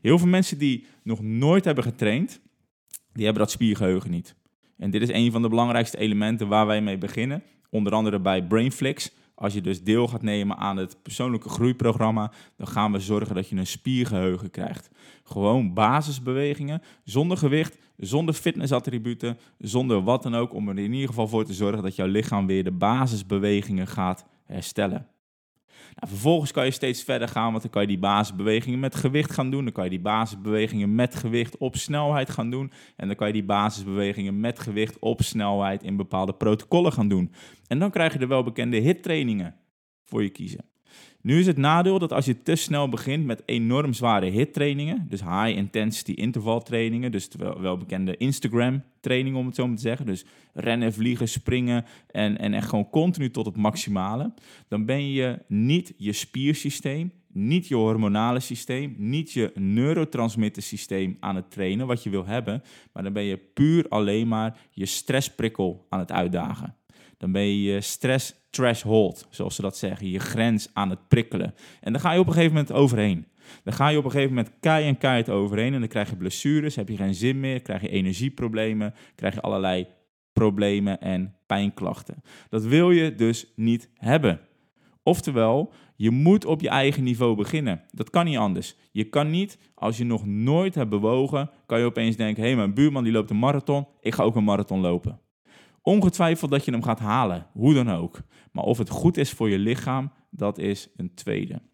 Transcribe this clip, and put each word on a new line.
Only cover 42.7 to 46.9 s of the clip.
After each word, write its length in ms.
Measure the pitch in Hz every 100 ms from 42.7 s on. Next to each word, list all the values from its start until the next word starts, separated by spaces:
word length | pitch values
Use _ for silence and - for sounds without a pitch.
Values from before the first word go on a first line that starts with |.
| 147 139
begint 360 | 113 131 147 143
met 180 | 113 -
enorm 480 | 120 113 131 147
zware 320 | 113 120 104 92
hit-trainingen, 800 | 101 147 - 143 139 147 226 170
dus 120 | 98
high-intensity 880 | 90 92 113 95 98 110 107 110 -
intervaltrainingen, 1000 | - 117 117 107 113 - 117 113